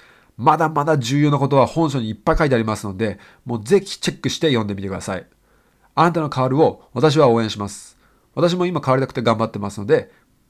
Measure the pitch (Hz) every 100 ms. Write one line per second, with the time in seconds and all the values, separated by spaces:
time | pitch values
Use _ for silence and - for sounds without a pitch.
0 | _ _ _ - 135 156 156 151 151 147
1 | 113 143 147 143 135 139 120 160 160 131
2 | 110 107 - 160 151 120 110 107 104 95
3 | 110 98 - _ - 117 107 190 196 -
4 | - - 131 - 160 120 104 98 98 95
5 | 95 92 - _ _ _ _ _ _ -
6 | 165 165 151 - 131 135 135 - _ 120
7 | 156 147 139 113 110 104 101 - - _
8 | _ _ _ - 170 180 180 160 131 131
9 | 131 - 120 110 113 101 101 104 101 151
10 | - _ _ _